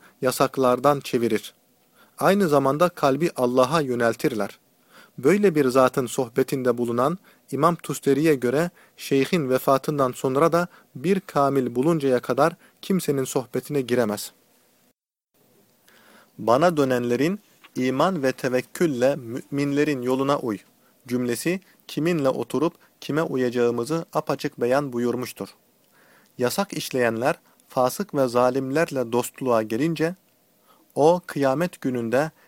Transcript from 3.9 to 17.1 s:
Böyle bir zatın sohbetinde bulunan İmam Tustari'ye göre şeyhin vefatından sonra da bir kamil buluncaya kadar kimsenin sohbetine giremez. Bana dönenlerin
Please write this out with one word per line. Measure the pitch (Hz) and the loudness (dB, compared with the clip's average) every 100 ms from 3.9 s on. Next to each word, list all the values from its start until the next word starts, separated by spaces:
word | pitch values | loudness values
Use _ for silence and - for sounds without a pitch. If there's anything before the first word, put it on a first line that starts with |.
| 120 117 110 151 110 98 - _ _ _ - - - | 0 0 0 -2 -2 -6 -10 _ _ _ -20 -20 -2
Böyle | 127 208 202 151 | 2 4 4 4
bir | 131 | 4
zatın | 131 127 - 120 | 4 4 2 -4
sohbetinde | - 120 123 131 139 123 120 | -4 -2 -2 -2 0 -2 -2
bulunan | 117 117 139 180 _ _ - | -2 0 0 -2 _ _ -10
İmam | 135 160 165 | 0 0 0
Tustari'ye | - 143 139 139 160 139 | -6 -4 0 2 2 2
göre | 120 135 175 - _ - | 0 0 -2 -6 _ -18
şeyhin | - 139 131 180 131 | -2 0 2 0 0
vefatından | 127 - 135 - 147 127 | 0 2 0 0 0 -2
sonra | - 135 131 165 | -2 -2 2 2
da | 170 175 - _ 135 | 2 -2 -8 _ -6
bir | 151 196 | -2 -2
kamil | - 147 139 139 123 120 | -2 0 2 2 0 0
buluncaya | 151 165 139 123 | 0 0 2 0
kadar | - 123 160 - _ _ | 0 2 2 0 _ _
kimsenin | - 190 - 139 | -4 -2 0 -2
sohbetine | 127 143 117 127 - 147 | -2 -4 -4 -6 -4 -4
giremez. | 120 123 110 104 - - _ _ _ _ _ _ _ _ _ _ _ _ _ _ _ _ _ - _ - | 0 0 0 -2 -8 -16 _ _ _ _ _ _ _ _ _ _ _ _ _ _ _ _ _ -20 _ -4
Bana | 110 123 175 151 | 2 4 4 4
dönenlerin | 135 123 120 | 2 0 0